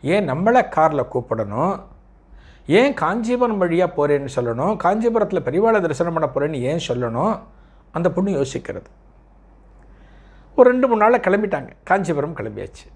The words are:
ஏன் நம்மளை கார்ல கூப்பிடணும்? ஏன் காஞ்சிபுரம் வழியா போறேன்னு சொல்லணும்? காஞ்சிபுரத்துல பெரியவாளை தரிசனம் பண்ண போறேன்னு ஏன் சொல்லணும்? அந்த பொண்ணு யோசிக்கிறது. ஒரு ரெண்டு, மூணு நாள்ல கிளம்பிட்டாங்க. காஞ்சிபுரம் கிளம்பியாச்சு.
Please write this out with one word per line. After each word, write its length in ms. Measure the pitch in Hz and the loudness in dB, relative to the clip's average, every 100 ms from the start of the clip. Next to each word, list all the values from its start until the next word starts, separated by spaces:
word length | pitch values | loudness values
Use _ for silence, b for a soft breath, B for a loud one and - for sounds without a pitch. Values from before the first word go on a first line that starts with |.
ஏன் 280 | 135 190 185 | 0 0 0
நம்மளை 380 | 151 202 247 - - | 0 2 2 2 2
கார்ல 320 | 156 147 120 | 2 2 -2
கூப்பிடணும்? 640 | 127 120 113 101 107 170 190 - - - - _ b b b b | -4 -4 -4 -4 -2 -2 -4 -10 -20 -20 -20 _ b b b b
ஏன் 260 | 170 269 | 2 2
காஞ்சிபுரம் 680 | 254 156 214 226 247 240 208 | 0 -2 -2 -2 0 0 0
வழியா 260 | 180 165 180 | 0 2 0
போறேன்னு 420 | 175 147 143 139 131 | 0 0 0 -2 -4
சொல்லணும்? 420 | 120 113 160 160 | -4 -2 -2 0
காஞ்சிபுரத்துல 560 | 175 214 233 220 208 185 | 0 0 0 0 0 -2
பெரியவாளை 420 | 135 160 226 220 | -2 0 2 2
தரிசனம் 320 | 170 139 170 | 0 -2 -2
பண்ண 160 | 165 151 | -2 -2
போறேன்னு 320 | 139 143 151 | -2 -4 -2
ஏன் 180 | 123 165 - | -4 -4 -4
சொல்லணும்? 520 | 123 120 113 180 156 - b b b b | -4 -2 -2 -2 -4 -10 b b b b
அந்த 200 | 160 170 | -4 -2
பொண்ணு 300 | 175 196 165 | 0 -2 -2
யோசிக்கிறது. 440 | 135 - - - - - - - _ - - - - - b b b b b b b - | -2 -6 -10 -14 -14 -20 -20 -20 _ -20 -20 -20 -20 -20 b b b b b b b 6
ஒரு 140 | 247 | 6
ரெண்டு, 180 | 247 254 | 6 2
மூணு 220 | 226 214 | 4 4
நாள்ல 100 | 240 | 4
கிளம்பிட்டாங்க. 500 | - 202 214 160 127 - | 2 0 0 -4 -8 -18
காஞ்சிபுரம் 520 | - 190 165 147 147 160 | 0 0 0 -2 -4 -6
கிளம்பியாச்சு. 520 | 110 101 101 - - | -10 -10 -14 -16 -20